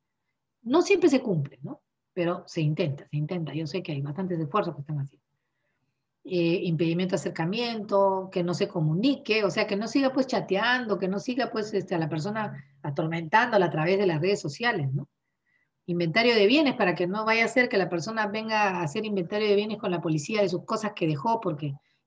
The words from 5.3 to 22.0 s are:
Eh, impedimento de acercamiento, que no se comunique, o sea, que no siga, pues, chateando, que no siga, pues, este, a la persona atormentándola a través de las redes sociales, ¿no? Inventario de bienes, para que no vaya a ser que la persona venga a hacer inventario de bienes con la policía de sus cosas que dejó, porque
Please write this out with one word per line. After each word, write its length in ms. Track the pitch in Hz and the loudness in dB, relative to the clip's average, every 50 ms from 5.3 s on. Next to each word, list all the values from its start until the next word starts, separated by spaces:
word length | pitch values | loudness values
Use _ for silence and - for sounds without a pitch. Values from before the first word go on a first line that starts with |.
| _ _ _ _ _ _ _ _ _ _ _ _ _ _ _ _ _ _ - | _ _ _ _ _ _ _ _ _ _ _ _ _ _ _ _ _ _ -10
Eh, 340 | - 185 175 170 165 170 175 180 | -4 0 0 2 2 2 0 0
impedimento 480 | 180 165 151 170 165 165 175 185 185 196 | 0 0 0 0 0 0 0 0 0 -2
de 80 | 185 | -2
acercamiento, 1080 | - 180 170 - 165 170 196 233 240 233 233 220 196 208 202 196 196 196 190 190 190 190 - | -4 -4 -4 -4 -2 -2 -2 -2 -4 -4 -4 -6 -4 0 2 4 4 4 2 0 -4 -4 -2
que 100 | 185 175 | -2 0
no 120 | 175 175 | 0 0
se 140 | 175 202 196 | 0 -2 -2
comunique, 760 | - 180 156 156 156 175 226 285 269 - - - 214 220 208 | 0 0 0 2 2 2 2 2 0 0 0 0 0 2 2
o 60 | 190 | 0
sea, 160 | - 220 208 | 2 0 -2
que 100 | 208 202 | 0 0
no 120 | 202 220 220 | -4 -2 0
siga, 240 | - 285 269 262 262 | 0 2 2 2 2
pues, 140 | 285 254 | 0 0
chateando, 720 | - 247 196 156 - 185 190 220 240 247 254 247 220 196 180 | 0 0 -2 0 0 0 0 2 2 2 2 0 -2 -2 0
que 100 | 196 185 | 0 -2
no 100 | 196 202 | -2 -2
siga, 320 | - - 247 254 233 233 | -2 -4 -2 -2 -2 -2
pues, 240 | - 220 208 208 208 | -2 -4 -4 -2 -2
este, 200 | 196 - - 190 | -4 -4 -2 -2
a 40 | 165 | -2
la 100 | 160 151 | -2 -2
persona 560 | 165 160 147 202 214 220 175 139 - - - _ _ _ - | -2 -4 -4 -4 -4 -4 -6 -6 -8 -12 -16 _ _ _ -8
atormentándola 840 | 156 143 - 160 160 165 165 170 156 - 220 240 240 226 202 185 | -6 -4 -2 -2 -2 -2 -4 -2 2 4 4 4 4 4 4 4
a 40 | 165 | 4
través 280 | 139 156 156 175 196 196 | 2 2 2 2 2 4
de 80 | 208 | 2
las 160 | 185 160 147 160 | 2 2 2 2
redes 180 | 190 202 196 | 0 0 0
sociales, 520 | - 156 139 - 233 240 233 185 139 135 131 | -2 -6 -6 -2 -2 0 0 0 -2 -2 -2
¿no? 120 | 143 143 - _ _ _ _ _ _ _ _ _ _ _ _ _ _ _ | -4 -6 -8 _ _ _ _ _ _ _ _ _ _ _ _ _ _ _
Inventario 480 | - 175 175 175 165 156 226 233 240 233 | -4 -2 0 0 0 2 2 4 4 6
de 120 | 220 196 | 6 6
bienes, 300 | 202 262 311 320 262 240 | 6 6 6 4 4 2
para 180 | - 202 180 175 | 2 2 2 2
que 120 | 170 180 | 0 0
no 200 | 175 190 214 220 | -2 -2 -2 0
vaya 180 | 220 220 226 233 | 2 2 2 2
a 40 | 226 | 2
ser 200 | - 262 247 233 | 4 2 2 4
que 80 | - | 4
la 140 | 196 180 170 | 2 0 0
persona 360 | 175 170 156 220 220 220 208 | 0 -4 -4 -4 -2 -2 -2
venga 440 | 202 202 220 226 220 220 214 208 196 | -2 -2 -4 -4 0 0 2 2 2
a 120 | 185 175 170 | 0 -2 -4
hacer 220 | 147 - 220 214 | -4 -4 -4 -4
inventario 440 | 214 208 190 175 165 208 208 214 208 | -2 -2 -2 -2 -2 -2 0 2 2
de 60 | 202 | 2
bienes 240 | 202 208 214 214 208 | 2 2 0 -4 -4
con 120 | - 196 | -4 -2
la 100 | 180 165 | -2 -2
policía 400 | 151 170 156 151 147 - 220 214 | 0 0 -2 -2 -2 -2 0 2
de 80 | 202 180 | 2 2
sus 160 | 180 165 - | 0 -2 -4
cosas 280 | - 226 220 220 208 - | -4 -4 -2 -2 -4 -4
que 120 | - 180 | -2 -2
dejó, 360 | 156 151 139 - 226 226 226 - | -2 0 0 0 0 0 0 0
porque 320 | 185 156 143 156 143 139 - _ _ _ _ | -2 -4 -4 -4 -6 -8 -8 _ _ _ _